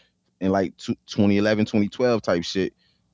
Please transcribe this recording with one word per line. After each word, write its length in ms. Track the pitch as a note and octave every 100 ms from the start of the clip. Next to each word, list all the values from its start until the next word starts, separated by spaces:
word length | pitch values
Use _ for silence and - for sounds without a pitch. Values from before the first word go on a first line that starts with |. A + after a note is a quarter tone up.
| _ _ _ -
in, 100 | F#2+
like, 240 | G2 F#2 -
tw-, 220 | - A2+ -
twenty 280 | - G2+ G2+
eleven, 280 | G#2+ G#2+ G#2+
twenty 220 | A2 G#2
twelve 340 | - B2 A2+
type 220 | A2 F2
shit. 300 | E2+ F#2+ F2+ - _ _ _